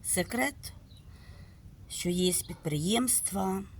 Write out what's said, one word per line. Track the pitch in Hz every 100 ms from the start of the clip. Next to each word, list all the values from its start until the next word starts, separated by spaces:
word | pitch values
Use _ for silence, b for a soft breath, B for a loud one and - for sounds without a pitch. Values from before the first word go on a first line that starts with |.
секрет, | - - 175 233 269 311 - - - - B B B B B B B - -
що | - 175
є | 175 180 180 -
підприємства. | 160 165 147 160 226 247 - - 196 190 190 196 -